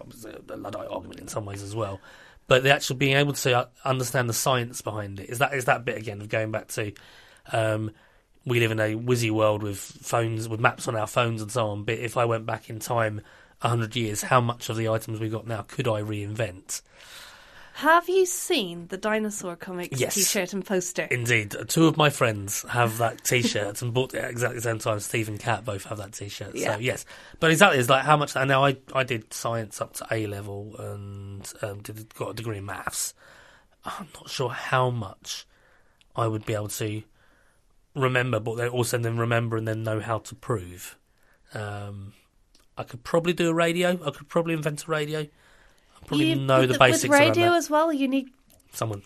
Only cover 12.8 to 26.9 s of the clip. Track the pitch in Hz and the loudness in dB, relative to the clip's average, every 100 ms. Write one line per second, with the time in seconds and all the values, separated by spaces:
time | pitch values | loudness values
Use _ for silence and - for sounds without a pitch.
12.8 | - 120 110 104 - - - _ 117 117 | -2 0 0 -2 -12 -20 -20 _ 0 0
13.8 | 110 120 110 104 - 127 117 117 - 110 | 0 -2 -2 -2 2 4 4 -2 -6 -2
14.8 | 110 110 113 110 110 110 110 107 - - | 0 0 -2 -6 -4 -6 -6 -8 -6 -2
15.8 | 120 107 107 104 101 107 107 92 - - | 0 0 -2 -4 -4 -4 -4 -6 -12 -12
16.8 | - - - - - - - - - - | -12 -20 -20 -20 -20 -20 -20 -20 -18 0
17.8 | 285 339 349 381 370 - - 262 180 170 | 4 6 6 4 4 0 0 0 0 -6
18.8 | 170 190 214 220 214 208 190 170 - 180 | -10 -4 0 0 0 -4 -8 -8 -8 -8
19.8 | 175 135 175 202 190 208 180 196 - 190 | -6 -2 0 2 2 2 0 -4 0 -2
20.8 | 180 - 151 123 117 113 101 - 113 165 | 0 -4 -2 0 4 2 2 -6 0 6
21.8 | 160 151 147 - 120 104 98 - - 120 | 6 6 4 4 0 0 -4 -6 -2 2
22.8 | 117 110 113 - - 127 220 104 101 110 | 2 2 0 0 0 2 2 0 -4 -4
23.8 | 123 123 131 - 127 120 120 - 117 110 | -2 0 0 -2 -6 -2 -2 -2 -4 -2
24.8 | 117 104 - 123 110 107 120 104 113 98 | -2 -2 -2 -2 -2 -4 -2 -2 -2 -6
25.8 | - 104 101 - 104 - 101 - 113 107 | -8 -10 -10 -12 -12 -10 -8 -4 -2 0
26.8 | 123 | -2